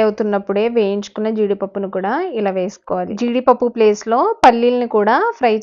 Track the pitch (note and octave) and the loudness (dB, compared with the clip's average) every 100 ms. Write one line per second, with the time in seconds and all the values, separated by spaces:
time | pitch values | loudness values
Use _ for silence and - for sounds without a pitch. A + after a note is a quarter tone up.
0 | A3 G#3 G#3+ G3+ G3+ G3+ A3+ A#3 G3+ G3+ | 4 0 -2 -2 -2 -2 0 0 0 -2
1 | G#3 - G#3+ A3 G#3 G3 F#3+ G3+ F#3+ F#3+ | -6 -6 -4 -2 0 -2 -4 -6 -6 -4
2 | F#3 C4 F#4 A#3+ G3+ F#3+ F#3 - - F#3 | -2 -2 -4 -4 -2 -2 -4 -6 -6 -4
3 | F3+ G#3+ A#3+ A#3+ B3+ B3 A#3+ A#3 G#3+ G#3 | -4 -4 -2 0 2 2 2 2 2 2
4 | - A#3 F4+ A4+ C4 A#3 A#3+ B3 A#3+ G#3+ | 0 0 0 4 4 4 2 0 0 0
5 | G#3 B3+ A4 A4 B3 A3 | 2 2 0 0 0 0